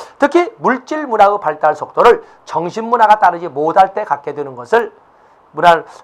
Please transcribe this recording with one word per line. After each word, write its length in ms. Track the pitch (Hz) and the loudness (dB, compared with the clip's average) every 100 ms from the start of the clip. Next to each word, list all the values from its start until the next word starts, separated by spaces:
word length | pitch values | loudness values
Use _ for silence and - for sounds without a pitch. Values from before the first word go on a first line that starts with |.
| - - | -20 -4
특히 340 | 285 339 349 - | 0 0 -2 -4
물질 500 | 165 254 - 311 285 | -4 -4 -6 -10 -4
문화의 320 | 220 202 202 | 2 4 2
발달 360 | 156 151 156 151 | -4 -2 -2 -2
속도를 480 | - - 214 214 - _ | -6 2 2 2 -2 _
정신 400 | - 156 170 214 226 | -12 -8 -8 -8 -4
문화가 340 | 240 214 214 | 0 2 4
따르지 280 | 185 175 175 | 2 0 -6
못할 460 | 135 156 160 190 | -6 -2 2 2
때 100 | 160 | 0
갖게 300 | - 139 - | -6 -6 -6
되는 220 | 139 135 123 | -10 -10 -12
것을, 380 | 123 226 220 - _ _ _ _ _ | -2 -2 -2 -8 _ _ _ _ _
문화를 340 | 151 170 165 - - | 0 4 4 0 -18